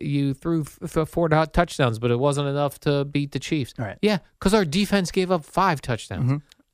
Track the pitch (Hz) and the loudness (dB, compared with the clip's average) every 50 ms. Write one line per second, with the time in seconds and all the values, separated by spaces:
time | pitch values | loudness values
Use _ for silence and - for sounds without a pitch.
0 | - 151 143 143 139 139 135 - - 165 170 165 147 - - - 180 160 - 165 | -4 -4 -2 0 0 -2 -2 -4 -4 -2 -2 -2 -2 -6 -8 -12 -10 -6 -2 -2
1 | 156 - - - 175 160 156 156 160 156 - 175 175 160 - - 143 120 110 110 | -2 -2 -2 -2 0 2 2 2 2 2 2 0 0 0 0 0 2 2 2 0
2 | 120 120 120 120 135 143 139 143 143 139 139 143 143 139 - - - 151 143 143 | 0 0 2 2 2 2 2 0 0 -2 0 0 -2 -2 -4 -4 -2 0 0 0
3 | 143 143 143 147 143 139 - 139 - - 170 151 123 - - - 117 101 - - | 0 -2 -2 -2 -2 -2 -4 -6 -6 -2 -2 -2 -2 -4 -6 -8 -8 -8 -4 0
4 | - 208 214 170 - _ _ - - 196 202 220 190 151 139 196 202 - 202 202 | 2 2 2 0 -2 _ _ -2 2 4 4 4 4 2 2 0 0 2 2 0
5 | 180 - - 190 185 175 185 165 151 - - 170 190 190 160 127 - - 120 - | 0 0 0 0 0 2 0 0 -2 -2 0 2 2 2 2 0 -2 -4 -4 -4
6 | - - 95 92 123 123 139 147 - _ _ _ _ _ | -6 -6 -4 -2 0 0 0 0 -4 _ _ _ _ _